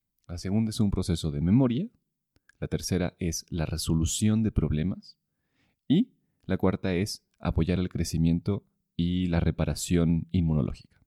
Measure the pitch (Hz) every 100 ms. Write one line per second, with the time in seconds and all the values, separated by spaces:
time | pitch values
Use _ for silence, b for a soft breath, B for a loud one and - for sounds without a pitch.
0 | _ _ - 90 95 104 110 107 101 95
1 | 90 82 80 71 85 120 131 120 226 _
2 | _ _ _ _ _ - 76 78 - 90
3 | 90 - 87 - - 85 78 80 - 82
4 | 82 - 107 110 110 - 78 76 87 208
5 | - - _ _ _ _ _ _ - 165
6 | 262 _ _ _ - 92 92 92 95 87
7 | 104 - _ _ - - 82 90 90 -
8 | 87 78 82 85 - 101 - _ _ -
9 | 87 90 90 85 82 76 76 71 - 87
10 | 82 82 - 92 80 76 55 - - _